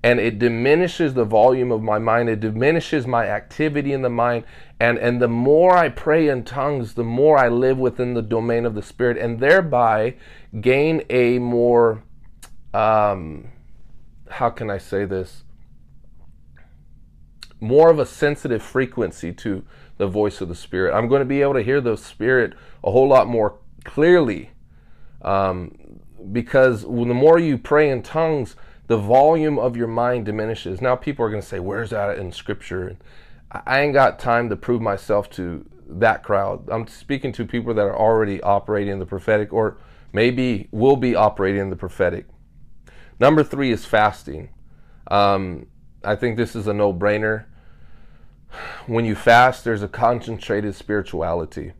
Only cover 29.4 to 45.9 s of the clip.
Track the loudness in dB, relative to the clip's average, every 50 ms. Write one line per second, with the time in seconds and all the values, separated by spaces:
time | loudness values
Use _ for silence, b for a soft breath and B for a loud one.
29.4 | 2 0 0 0 -2 -2 -2 -2 -4 -4 -2 -2 0 0 -2 -2 -4 -4 -4 -4
30.4 | -4 -6 -6 -8 -8 -10 -8 -4 -2 -2 -2 -2 -4 -8 -4 -4 -4 -4 -4 -6
31.4 | -8 -8 -10 -8 -6 -6 -6 -6 -6 -6 -4 -4 -4 -4 -4 -6 -8 -10 -12 -12
32.4 | -10 -10 -10 -10 -10 -10 -8 -8 -8 -10 -12 -16 b b b b b b b b
33.4 | b b -16 -14 -6 -2 0 0 0 2 4 4 4 4 2 -2 -2 0 2 2
34.4 | 2 -2 -4 -6 -2 -2 -2 0 0 -2 -4 -4 -2 0 0 0 0 -4 -10 -10
35.4 | -8 -8 -8 -10 -12 -16 -20 -20 -20 -14 -4 0 2 2 0 0 -2 -2 -2 0
36.4 | 0 -2 -6 -8 -8 -8 -8 -8 -8 -10 -16 -20 -8 -8 -6 -6 -6 -8 -6 -6
37.4 | -8 -6 -6 -6 -4 -2 -2 0 0 0 0 0 2 2 2 2 2 0 -4 -4
38.4 | 0 0 0 0 0 -2 -4 -2 -2 -4 -4 -6 -8 -8 -10 -6 -2 0 0 0
39.4 | 0 -2 -2 -2 -2 -2 -4 b b b b b b b -2 0 0 2 2 0
40.4 | -2 -2 -2 -4 -6 -8 -4 2 4 4 4 4 2 0 2 2 2 2 2 0
41.4 | -2 0 0 -2 -4 -4 -6 -8 -10 -12 -4 -2 0 0 0 -4 -12 -16 -20 -20
42.4 | -20 _ _ -20 -20 -20 -20 -20 b b b b b b b b 4 4 6 4
43.4 | 2 0 -2 -4 -2 -2 -2 -2 -4 0 2 2 2 2 0 -2 -14 -14 -14 -14
44.4 | -14 -16 -20 -20 b b b b b b b b b -2 2 2 4 2 2 0
45.4 | -2 -6 -10 -12 -14 -18 _ -20 -20 -20